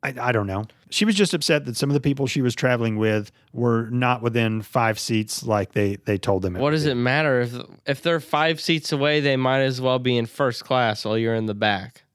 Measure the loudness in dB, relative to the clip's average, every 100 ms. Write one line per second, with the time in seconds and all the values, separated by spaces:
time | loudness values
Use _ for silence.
0 | -6 -4 0 0 0 -4 -6 -12 _ 0
1 | 2 4 2 0 0 0 0 -4 0 0
2 | 0 0 -2 0 0 0 0 2 0 0
3 | 0 0 -4 _ _ -4 0 0 0 0
4 | 0 0 0 0 0 -2 -2 0 0 0
5 | -2 -2 -2 -6 -2 -2 0 -2 -2 -2
6 | -2 -2 0 0 0 -2 0 0 0 0
7 | 0 2 2 0 0 -6 -14 -14 -6 -2
8 | 0 -2 0 0 2 0 0 -2 0 0
9 | 2 2 2 2 2 2 2 0 0 0
10 | 2 0 -2 -2 -2 -2 -2 2 2 0
11 | -2 -2 0 -2 -2 0 0 0 -4 -16
12 | _